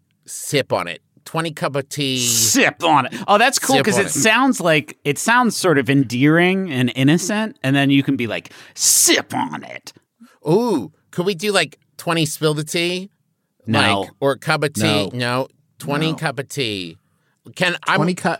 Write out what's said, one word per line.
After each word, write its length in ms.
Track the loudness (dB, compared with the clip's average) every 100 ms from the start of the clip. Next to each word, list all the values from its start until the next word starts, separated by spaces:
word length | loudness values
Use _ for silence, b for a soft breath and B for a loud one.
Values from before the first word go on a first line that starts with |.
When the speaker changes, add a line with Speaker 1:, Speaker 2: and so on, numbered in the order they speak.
| _ _ -18
Speaker 1:
sip 460 | -14 -4 -2 0
on 160 | -2 -4
it. 140 | -8 _ _
Twenty 280 | -10 -6 -6
cup 240 | -4 -6 -4
of 120 | -6
tea. 380 | -4 -2 -2 0
Speaker 2:
Sip 560 | 0 2 4 2 2
on 240 | 2 2 2
it. 80 | B 2
Oh, 100 | 4
that's 200 | 4 0
cool 180 | 0 2
Speaker 1:
Sip 80 |
Speaker 2:
'cause 100 | 2
Speaker 1:
on 60 | 0
Speaker 2:
it 40 | 0
Speaker 1:
it. 40 |
Speaker 2:
sounds 500 | 0 2 2 2 2
like, 380 | 2 2 0 -8
it 140 | -6 -4
sounds 380 | 2 2 2 2
sort 220 | 2 2
of 100 | 4
endearing 840 | 2 2 2 4 4 4 0 -2
and 180 | -2 -2 2
innocent, 600 | 4 4 2 -4 -4 -4
and 140 | 0 2
then 140 | 4
you 120 | 2
can 140 | 2 -2
be 100 | -2
like, 260 | -6 -8 B B
"Sip 580 | B 0 2 4 2 0
on 280 | -6 -6 -8
it." 300 | -14 -18 -20 -20 _ _ b b 0
Speaker 1:
Ooh, 440 | 2 2 0 -4 _ _
could 120 | -4 -4
we 80 |
do, 180 | -2 0
like, 260 | 0 -2 -6 _ -12
twenty 300 | -4 0 0
spill 280 | 0 -2
the 100 | -2
tea? 460 | -4 -2 -2 -4 -8 _ _ _ _ _ -2
Speaker 2:
No. 340 | 0 2 0
Speaker 1:
Like, 100 | -4 -2
or 160 | -2 -2
cup 280 | -2 0
of 80 | -2
tea? 100 | -2
Speaker 3:
No. 280 | 0 0 -2
Speaker 1:
No. 360 | -4 -4 -2 -4 _ _ -14
Twenty 320 | -6 -4 -2
Speaker 3:
No. 40 | -4
Speaker 1:
cup 220 | -6 -6
of 80 | -8
tea. 480 | -6 -4 -4 -8 -14 _ _ _ _ -14
Can, 220 | -2 -2 -2 -2
I'm, 100 | 0
Speaker 3:
Twenty 180 | 0
cu-, 200 | 0 -2 -4